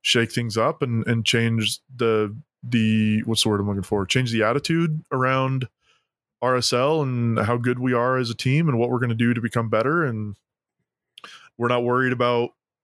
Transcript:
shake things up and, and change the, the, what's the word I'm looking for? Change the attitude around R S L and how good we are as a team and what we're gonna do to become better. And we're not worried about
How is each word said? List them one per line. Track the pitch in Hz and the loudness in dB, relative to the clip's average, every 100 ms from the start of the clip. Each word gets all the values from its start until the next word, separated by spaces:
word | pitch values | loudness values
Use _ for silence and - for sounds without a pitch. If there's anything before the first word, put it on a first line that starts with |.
shake | - 120 113 | 0 2 2
things | - 117 107 | -2 -2 0
up | 123 160 | 0 0
and, | 131 117 107 | -2 -2 0
and | 117 107 | 0 2
change | 120 117 113 104 - _ | 2 2 0 -2 -6 _
the, | 127 117 110 107 110 - _ | -2 2 2 0 -4 -16 _
the, | 120 120 110 110 107 107 | -2 2 2 2 2 0
what's | 117 113 | 0 0
the | 110 | 2
word | 101 | 2
I'm | 101 | 0
looking | 98 | -2
for? | 92 104 92 | -2 -2 0
Change | 131 123 | 0 0
the | 113 | 2
attitude | 107 135 - 165 170 156 - | 2 0 0 0 0 -2 -4
around | 135 127 131 131 131 127 _ _ _ _ _ _ _ | -2 0 2 0 -2 -6 _ _ _ _ _ _ _
R | 123 127 | 0 0
S | - | 0
L | 123 139 160 | 0 0 0
and | 135 123 117 113 | 0 0 0 0
how | 107 120 | 0 0
good | 120 123 | 0 -2
we | 127 | 0
are | 120 123 131 | 0 0 0
as | 117 | -2
a | |
team | 110 131 143 165 | -2 0 2 2
and | 117 | 2
what | 123 | 0
we're | 123 | 0
gonna | 123 | -2
do | 113 120 | 0 0
to | 117 | 0
become | 113 120 113 | -2 -2 0
better. | 107 123 170 | 0 0 0
And | 147 110 107 101 _ _ _ _ _ _ _ - - - - - | -2 -4 -8 -12 _ _ _ _ _ _ _ -20 -20 -20 -20 -6
we're | 120 | 0
not | 123 | 0
worried | 120 123 127 | 2 0 0
about | 123 123 120 120 - _ _ | 0 0 0 -2 -8 _ _